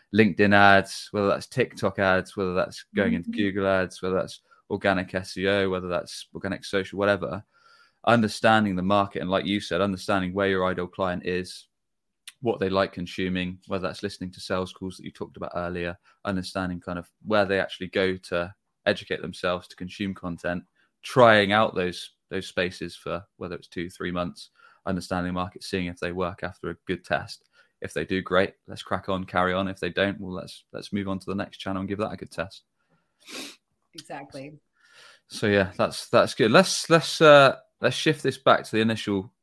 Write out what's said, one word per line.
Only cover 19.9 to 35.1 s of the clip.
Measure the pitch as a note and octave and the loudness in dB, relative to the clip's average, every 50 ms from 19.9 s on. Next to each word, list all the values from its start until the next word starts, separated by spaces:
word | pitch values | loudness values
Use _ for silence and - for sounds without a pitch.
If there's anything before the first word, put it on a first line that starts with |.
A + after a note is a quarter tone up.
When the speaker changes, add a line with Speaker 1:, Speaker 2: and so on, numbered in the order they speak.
| - - G#2 G2 F#2+ | -8 -6 -6 -6 -6
Speaker 1:
content, | - - F2+ E2+ E2+ - F2 F2 F2+ - _ _ _ _ _ _ _ - | -6 -8 -10 -8 -6 -6 -6 -6 -6 -8 _ _ _ _ _ _ _ -10
trying | - - C3+ B2 A#2 G#2+ G#2+ G2+ G2 | 0 6 8 8 10 10 8 6 4
out | G#2 G#2+ A2 - - | 4 2 2 2 0
those, | F#2 F2+ F2+ F2 - - - _ _ _ - | -2 -2 -4 -4 -8 -14 -18 _ _ _ -8
those | - F#2+ F#2 | -8 -8 -6
spaces | - - - F2+ F2+ F#2+ - F2 F2 - | -6 -4 -2 -2 -2 -4 -8 -12 -12 -12
for | - - E2 E2 F2 - _ _ | -12 -10 -8 -8 -8 -10 _ _
whether | - F#2+ F2 F2 | -14 -12 -12 -12
it's | D2 - | -12 -14
two, | - - F#2 E2+ F2+ | -12 -10 -8 -8 -8
three | - - F2+ F2+ | -8 -8 -8 -6
months, | F2 F2+ F2 F2 - - - - _ _ _ - _ _ - | -4 -4 -4 -6 -8 -12 -20 -20 _ _ _ -20 _ _ -6
understanding | - F#2+ F2+ E2+ - F#2 F2+ F2 F2+ | -6 -4 -4 -4 -4 -4 -4 -4 -4
the | F2+ F2+ | -4 -4
market, | F2+ F#2 - - - | -6 -6 -10 -14 -12
seeing | - - F#2+ F2+ | -6 -4 -4 -4
if | F2 F2 - | -4 -6 -6
they | - F2 | -8 -6
work | F2 F#2 F#2 F2 F#2+ - | -4 -4 -4 -4 -6 -8
after | - F2+ G2 _ - E2+ | -10 -12 -10 _ -10 -10
a | E2+ - _ | -10 -10 _
good | - F#2 F2 - | -8 -8 -6 -4
test. | - D#2+ C#2+ - - - - _ _ _ _ _ _ _ - | -4 -4 -4 -4 -6 -16 -20 _ _ _ _ _ _ _ -14
If | - G2+ - | -12 -8 -6
they | D2+ D#2 | -6 -4
do, | - F#2+ F#2 F#2 | -4 -4 -4 -2
great, | - F2+ F#2 G2 - - _ _ | 0 2 2 2 2 -2 _ _
let's | - G#2 - | -18 -16 -14
crack | - - G2+ F#2 - | -8 -6 -6 -6 -4
on, | - F#2+ F#2 F#2 | -4 -6 -6 -4
carry | - - F2+ F2+ F#2 F2+ | -2 0 0 2 2 0
on. | F#2 G2 | 0 -2
If | F#2+ F#2+ - | -4 -4 -6
they | - F2+ | -6 -4
don't, | E2+ F2+ F#2+ G2 G2 - | 0 0 0 0 -2 -4
well, | G2 F#2 F#2 | -10 -10 -10
let's, | E2+ D#2+ - - - _ _ | -10 -12 -14 -16 -20 _ _
let's | - - - - | -16 -16 -12 -6
move | - G2+ G2 | -6 -4 -4
on | G2 G2 F#2+ | -4 -6 -8
to | - | -6
the | - F#2+ | -6 -6
next | G2+ F#2+ - - | -6 -6 -8 -10
channel | - - G2 F#2+ F#2+ | -12 -10 -8 -6 -6
and | F#2+ F#2+ | -6 -6
give | G2 F#2+ | -4 -4
that | G#2+ - | -4 -6
a | - | -6
good | F#2 - - | -10 -14 -12
test. | - - E2 G2 - - _ _ _ _ _ _ _ _ _ _ _ _ _ - - - - - - _ _ _ _ _ _ _ - | -8 -8 -8 -8 -10 -20 _ _ _ _ _ _ _ _ _ _ _ _ _ -16 -14 -14 -14 -14 -16 _ _ _ _ _ _ _ -20
Speaker 2:
Exactly. | E3 C#3+ - E3 C#3+ C#3+ C#3+ - C#3 C3+ D3+ D3+ D3 _ _ _ _ _ _ _ - - - | -20 -18 -16 -16 -16 -16 -16 -14 -14 -14 -14 -16 -20 _ _ _ _ _ _ _ -20 -20 -20